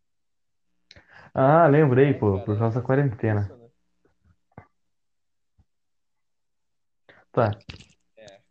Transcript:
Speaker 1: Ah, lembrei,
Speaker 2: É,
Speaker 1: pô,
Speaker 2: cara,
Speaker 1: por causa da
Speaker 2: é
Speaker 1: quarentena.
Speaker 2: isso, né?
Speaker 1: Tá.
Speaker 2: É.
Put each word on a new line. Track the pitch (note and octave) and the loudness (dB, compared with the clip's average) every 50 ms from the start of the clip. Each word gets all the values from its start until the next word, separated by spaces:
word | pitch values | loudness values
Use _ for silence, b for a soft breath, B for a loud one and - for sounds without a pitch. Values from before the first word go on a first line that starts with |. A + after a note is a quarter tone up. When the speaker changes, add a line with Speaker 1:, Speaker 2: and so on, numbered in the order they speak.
| _ _ _ _ _ _ _ _ _ _ _ _ _ _ _ _ _ _ b b b b b b b b b | _ _ _ _ _ _ _ _ _ _ _ _ _ _ _ _ _ _ b b b b b b b b b
Speaker 1:
Ah, | - C3 C3+ D3+ E3 E3+ | 0 2 2 4 4 4
lembrei, | D3 C#3 D3+ D#3+ C#3 B2 B2+ C#3 D3 | 4 4 4 2 2 4 2 2 2
Speaker 2:
É, | B2+ | 2
Speaker 1:
pô, | - A#2+ G#2 F#2+ | 0 -2 -2 -2
Speaker 2:
cara, | F#2+ - | -2 -4
Speaker 1:
por | - G#2+ G#2 | -6 -4 -2
causa | A2+ A2+ A2+ B2+ | -2 -4 -4 -4
da | A#2+ | -4
Speaker 2:
é | |
Speaker 1:
quarentena. | - C3 C#3 C#3+ C3+ G#2 - - A2 G#2+ G#2 G2+ | -2 -2 -2 -2 -2 -4 -4 -4 -2 -2 -2 -4
Speaker 2:
isso, | F#2+ - | -6 -10
né? | - - - _ _ _ _ _ _ _ _ _ _ _ _ _ _ _ _ _ - - _ _ _ _ _ _ _ _ _ _ _ _ _ _ _ _ _ _ _ _ _ _ _ _ _ _ _ _ _ _ _ _ _ _ _ _ _ _ _ _ _ _ _ _ _ _ _ _ b b b b _ | -18 -20 -20 _ _ _ _ _ _ _ _ _ _ _ _ _ _ _ _ _ -20 -20 _ _ _ _ _ _ _ _ _ _ _ _ _ _ _ _ _ _ _ _ _ _ _ _ _ _ _ _ _ _ _ _ _ _ _ _ _ _ _ _ _ _ _ _ _ _ _ _ b b b b _
Speaker 1:
Tá. | - - A#2 G#2+ G2+ - - - - - - _ _ _ _ _ _ | -4 -2 -2 -2 -4 -8 -14 -20 -20 -20 -20 _ _ _ _ _ _
Speaker 2:
É. | A2+ A2 G2+ G2 G2+ _ _ | _ -20 -20 -20 _ _ _